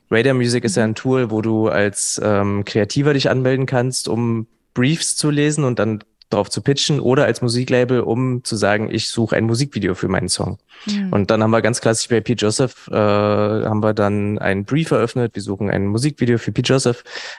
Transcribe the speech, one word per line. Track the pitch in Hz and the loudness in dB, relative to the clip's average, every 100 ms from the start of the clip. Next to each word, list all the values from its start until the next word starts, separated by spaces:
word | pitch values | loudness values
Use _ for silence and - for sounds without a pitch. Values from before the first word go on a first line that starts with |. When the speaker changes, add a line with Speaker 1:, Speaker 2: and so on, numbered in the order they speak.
| _ | _
Speaker 1:
Radar | 113 131 127 | 2 4 2
Music | 120 120 | 2 0
ist | 110 98 | 0 0
ja | 110 | 0
Speaker 2:
Mhm. | |
Speaker 1:
ein | 110 | 0
Tool, | 131 131 117 | 0 0 2
wo | 107 | 0
du | 110 110 110 | 0 0 2
als, | 87 104 - - - | 2 0 -2 -6 -2
ähm, | 107 101 101 101 101 | 0 2 0 -2 -2
Kreativer | 113 104 143 143 | -2 0 0 0
dich | 139 - | 2 0
anmelden | 127 131 135 131 | 0 0 0 0
kannst, | 127 131 127 - | 0 -2 -4 -4
um | 113 117 113 110 _ _ - | -2 -2 -2 -6 _ _ 0
Briefs | 127 165 - - | 0 0 -4 -2
zu | 151 | 0
lesen | 147 147 151 | 2 0 0
und | 131 117 | 0 0
dann | 107 107 - _ _ | -2 -2 -8 _ _
drauf | 104 98 | -2 0
zu | - | -2
pitchen | - 135 - 147 | 0 0 0 0
oder | 117 135 | 2 4
als | 117 120 | 2 2
Musiklabel, | 120 120 127 127 127 123 | -2 -2 0 2 2 2
um | - 117 131 123 | 0 0 -2 -4
zu | - 110 | -4 0
sagen, | 101 104 107 | 0 0 0
„Ich | 110 - | -4 -4
suche | - 110 - | -2 0 0
ein | 113 | 0
Musikvideo | 117 143 110 95 90 | 0 -2 -2 -2 -2
für | 98 | -2
meinen | 95 90 | -2 -2
Song.“ | - 101 - _ - 208 | -4 -4 -6 _ -12 -6
Speaker 2:
Mhm. | 202 190 | -4 0
Speaker 1:
Und | 101 95 | 0 2
dann | 110 | 2
haben | 110 | 4
wir | 113 | 2
ganz | 107 120 | 2 0
klassisch | 117 110 - | 0 0 0
bei | 117 | -2
Pete | 104 113 104 | 0 0 0
Joseph, | 107 131 - - | 0 -2 -4 -4
äh, | |
haben | 107 104 104 104 104 104 110 110 107 | 0 2 2 2 2 0 0 -2 0
wir | 107 | 0
dann | 107 101 104 104 104 | 2 0 0 -2 -2
einen | - 98 98 | -2 -2 -2
Brief | 147 160 | -2 0
eröffnet, | 127 117 127 117 110 | 0 0 -2 -4 -4
wir | |
suchen | 104 98 101 | -8 -4 -2
ein | 92 98 | 0 0
Musikvideo | 107 147 - 120 117 | 0 -2 0 0 0
für | - | 0
Pete | 104 127 | -2 0
Joseph, | 131 123 120 - - - | 2 2 -2 -8 -16 -14